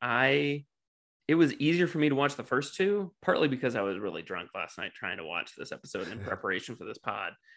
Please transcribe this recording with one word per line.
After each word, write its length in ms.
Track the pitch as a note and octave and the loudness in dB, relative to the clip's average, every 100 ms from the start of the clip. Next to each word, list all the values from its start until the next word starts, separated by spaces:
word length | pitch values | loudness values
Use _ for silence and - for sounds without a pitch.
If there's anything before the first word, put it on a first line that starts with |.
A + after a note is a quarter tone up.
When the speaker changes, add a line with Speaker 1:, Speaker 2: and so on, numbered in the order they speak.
Speaker 1:
I, 640 | B2 A#2+ C3 C#3 C#3+ D3 C#3+ _ _ _ _ _ - | 0 4 4 4 2 -2 -6 _ _ _ _ _ 2
it 60 | |
was 220 | D#3+ D#3 - | 6 6 4
easier 320 | D3 E3+ F3 | 2 4 2
for 100 | E3 | 4
me 120 | D3+ | 2
to 60 | C3+ | 4
watch 200 | C#3 C#3 | 2 0
the 80 | |
first 320 | A2+ - - - | -2 0 0 0
two, 360 | F#3+ G#3 F#3 - | 2 0 -2 -4
partly 240 | - - D3+ | 0 2 2
because 280 | B2+ C3 A#2 | 2 -2 0
I 60 | |
was 160 | G2 F#2+ | -2 -2
really 240 | G2+ E2 | -4 -6
drunk 300 | E2 F#2 F2 | -6 -8 -8
last 240 | F#2 E2+ - | -8 -10 -8
night 140 | F#2+ | -10
trying 240 | - F#2+ G2 | -8 -8 -8
to 80 | D#2+ | -6
watch 280 | E2+ - - | -6 -6 -10
this 140 | - | -10
episode 380 | - - G2 F2+ | -10 -8 -6 -6
in 100 | G#2+ | -8
Speaker 2:
<laughs> 40 | |
Speaker 1:
preparation 520 | G2 G2 G2+ F#2 - A#2 | -6 -4 -2 -2 -4 -10
for 100 | F2+ | -12
this 140 | A2+ | -10
pod. 340 | - G#2 F2 - _ | -6 -6 -6 -10 _